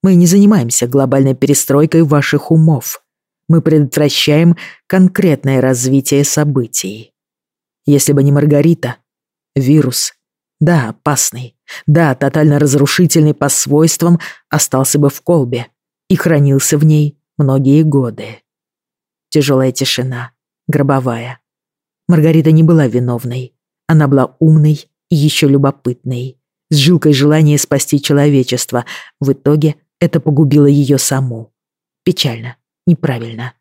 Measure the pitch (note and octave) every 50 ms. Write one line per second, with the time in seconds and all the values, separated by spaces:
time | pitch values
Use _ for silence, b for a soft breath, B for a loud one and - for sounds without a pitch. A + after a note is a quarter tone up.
0 | - F#3+ F#3 F3 F3 E3+ F#3 G3+ G3+ G3+ G#3+ F3+ A#2+ A#2 - - A#2+ A#2+ C3 C#3
1 | C3+ B2+ C#3 C#3 C3+ C3+ C3 B2+ - C3 C#3+ - - - C3+ C#3+ D#3 D#3 - E3
2 | E3 C#3+ D3+ C#3+ C#3 - - C#3+ - - E3 D#3+ D#3 E3 D#3 B2 - - - -
3 | _ _ _ _ _ _ _ _ _ - E3 E3 D#3 E3 D#3+ D#3 D3 C3 - -
4 | D3+ C#3+ - - - - D3 D3+ E3+ E3+ E3+ B B B B B B _ - F#3+
5 | F#3 F3+ F#3 - G#3 F3 D3 C3+ - C3+ C3+ B2+ B2 C3 C3 A#2+ B2 C3 C3+ C#3
6 | C3+ - C#3+ C#3 C#3+ - - D#3 D3+ D3 C#3 C3 A#2+ A2 - - - F#2+ G#2 A2
7 | A2 _ _ _ _ _ _ _ _ _ _ _ _ _ _ _ _ - C#3+ C#3
8 | - - C#3+ C#3 C3+ C#3+ C#3+ D3 C#3 D3+ D3 C#3+ D3+ E3 E3+ E3 - A#2+ - _
9 | _ _ _ _ _ _ _ _ _ _ _ C#3 C3 B2+ D3 D#3 C#3 B2 A#2+ -
10 | - - _ _ _ _ _ _ _ _ _ _ D3+ E3+ F3 D#3 B2 A2 A2 _
11 | _ D3+ C#3+ A#2 - - - B2 B2+ A2+ _ _ _ B B B B - D3 D#3+
12 | E3 D3 C3 - C#3+ C#3 - D#3+ D3+ D#3 C#3+ C#3+ D3 C#3+ C3 D3 C#3+ C#3+ - -
13 | F3+ D#3 - E3 D3+ D3+ C#3+ - C#3+ C#3+ - - - C3+ C#3+ D3 D#3+ E3 - -
14 | E3 F3 F3 E3 B B B B B _ - D3 - - - C3 C3+ - - D3
15 | C#3+ C#3 - - _ - F3 D#3+ C3 A#2+ B2 A#2+ B2 _ _ _ _ _ _ _
16 | _ _ F#3 - - E3+ E3 D3 C#3+ C#3 C#3 C3+ - - D#3 D3+ D3+ D#3 D3+ D3+
17 | D3+ D3 - _ _ _ _ - D3 C3 C3+ C3+ C3+ C3+ C#3 D#3 D#3+ D#3 D3 C#3
18 | B2+ A#2 G#2+ - - G#2+ A2+ _ _ _ _ _ _ _ _ _ _ _ _ _
19 | _ _ _ _ _ _ - D3+ C#3 C3+ C#3 C3 C3 C3 B2+ - E3+ - - -
20 | B2+ C3 B2+ A#2+ B2 A#2+ _ _ _ _ _ _ _ - - - C#3 C3+ C#3 C3+
21 | B2+ B2+ A#2 A2+ A#2 A#2+ B2+ _ _ _ _ _ _ _ _ _ _ _ _ _
22 | _ - F3 D#3 D3+ D#3+ D#3+ D#3+ C#3+ D#3+ D#3+ D#3+ D#3+ D#3+ E3+ D#3+ D3 B2 G#2+ B2
23 | B2 B2 A#2+ A#2 B2+ A#2+ A#2+ B2+ B2+ B2 _ _ _ _ _ _ _ - D#3+ D3+
24 | D3+ C#3+ C#3 C3+ B2+ - _ _ D#3+ D#3 D#3 D#3 D3 D#3 D3+ D3 - _ _ _
25 | _ _ F3 D3 C#3+ D3+ - - D#3+ C#3 C#3 C#3 C#3 C#3 C#3 _ _ B2 B2 _
26 | _ B2+ B2+ A#2+ B2+ C3 - _ _ _ _ _ _ _ D#3 D3 C3+ E3 F3+ D#3
27 | - D3+ D3 B2+ C#3+ D3 D3+ D#3 D#3 D3 D3 C#3 - _ D3+ C3+ - - - C#3+
28 | - - D3 C#3+ C#3+ D3 C#3+ C3+ B2+ - B2 B2 - - - A#2+ B2 B B B
29 | B B B _ C#3+ C3+ C3+ - _ C#3 D3+ D#3 D3 D#3 D3 _ _ _ _ _
30 | F3 E3 - D#3+ - D#3+ C#3+ C3+ D#3+ C3+ C#3 D3 C#3+ C#3+ C#3+ C#3+ C#3+ C3 C#3+ C3
31 | - - C#3 C3+ C3+ B2 A#2 A2+ A2 _ _ _ _ _ _ _ _ _ _ _
32 | _ G3+ F3 - - C#3 A2+ A2+ A2+ B2 B2 _ _ _ _ _ _ F3+ E3+ -
33 | - - B2+ A#2 A#2 A2+ A2+ A2+ A#2+ B2+ _ _